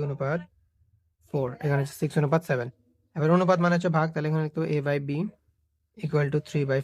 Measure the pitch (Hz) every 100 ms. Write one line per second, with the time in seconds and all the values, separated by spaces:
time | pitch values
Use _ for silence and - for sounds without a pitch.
0 | 143 135 139 170 175 _ _ _ _ _
1 | _ _ _ 143 127 - 147 143 139 -
2 | 151 160 147 165 - 127 123 - _ _
3 | _ 165 151 180 180 180 175 175 180 160
4 | 160 156 151 156 156 160 160 151 143 143
5 | 143 147 214 - _ _ _ _ _ -
6 | 151 151 143 151 - 147 135 135